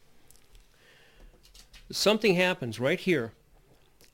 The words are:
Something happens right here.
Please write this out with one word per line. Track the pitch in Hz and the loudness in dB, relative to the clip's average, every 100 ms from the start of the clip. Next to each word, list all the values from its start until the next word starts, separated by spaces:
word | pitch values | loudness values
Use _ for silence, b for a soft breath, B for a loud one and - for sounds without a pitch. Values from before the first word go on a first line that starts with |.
| _ - - - _ - - b b b b b b b _ - - - - | _ -20 -20 -20 _ -20 -20 b b b b b b b _ -20 -20 -20 -12
Something | - 196 214 220 175 | -2 0 2 2 2
happens | 185 180 120 110 | 2 0 -6 -4
right | 131 175 | -2 -2
here. | - 156 113 - _ _ _ _ _ _ - | 0 -2 -2 -10 _ _ _ _ _ _ -12